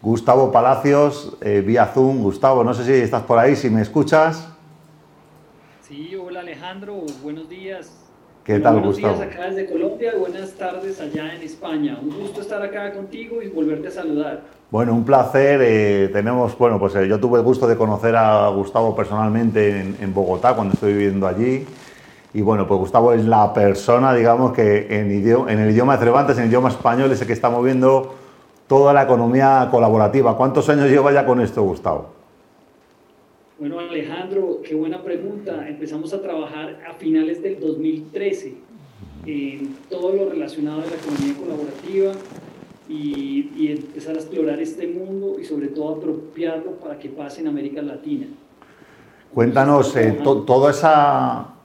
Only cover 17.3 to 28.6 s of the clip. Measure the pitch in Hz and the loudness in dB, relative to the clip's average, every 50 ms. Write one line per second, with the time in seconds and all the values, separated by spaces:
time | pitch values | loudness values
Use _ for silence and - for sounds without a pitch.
17.3 | 120 120 113 123 127 127 - 117 113 107 113 107 104 98 - 117 113 113 113 107 | 2 4 4 4 2 2 2 2 2 2 2 0 0 0 0 2 2 4 4 4
18.3 | 107 107 104 104 98 98 98 98 - 113 113 113 107 110 107 - 104 107 110 107 | 4 4 4 2 2 0 -4 -2 0 0 0 2 0 -2 -4 -2 -2 -2 0 0
19.3 | 104 113 117 117 104 110 104 104 101 101 95 95 98 - 107 101 92 98 98 90 | 0 2 0 2 2 2 2 2 2 -2 -4 -8 -8 -8 -8 -4 -2 -2 0 0
20.3 | 92 90 - 123 131 113 107 98 92 - - 104 101 101 101 101 95 98 95 92 | -2 0 2 2 2 2 0 -2 -2 0 0 0 2 2 2 0 0 0 -2 -2
21.3 | 90 95 117 127 127 135 - - - - - - - - - - - - _ _ | 0 0 0 -2 -2 -4 -6 -12 -18 -20 -20 -20 -20 -20 -20 -20 -20 -20 _ _
22.3 | _ 107 104 101 110 104 95 85 101 95 92 87 - 123 117 120 120 117 107 113 | _ -2 0 2 2 2 2 2 0 0 0 2 2 4 6 6 4 4 4 4
23.3 | 113 107 107 101 - - 104 101 98 98 - - 120 120 131 135 127 120 113 117 | 4 4 4 4 4 4 4 4 2 0 2 2 4 4 4 4 2 4 4 4
24.3 | 117 120 131 123 - - 113 104 104 104 104 - 113 104 104 101 101 101 101 117 | 4 4 4 0 2 2 2 4 4 2 0 -2 -4 -2 -2 -2 -2 0 2 2
25.3 | 113 127 131 123 110 107 107 107 107 113 123 131 139 120 117 117 117 139 139 143 | 2 2 2 0 0 2 2 2 4 4 4 4 2 4 4 4 4 4 4 2
26.3 | 135 117 120 113 113 127 127 127 117 - - 123 117 123 135 135 131 110 127 117 | 0 0 2 2 2 2 2 2 -2 0 0 0 0 2 2 0 0 0 -2 -4
27.3 | 117 113 120 123 120 120 120 127 135 131 127 131 135 135 135 131 - - - - | -4 -2 0 0 0 2 0 0 2 4 4 4 4 4 2 -2 -12 -18 -20 -20
28.3 | - _ _ _ _ _ | -20 _ _ _ _ _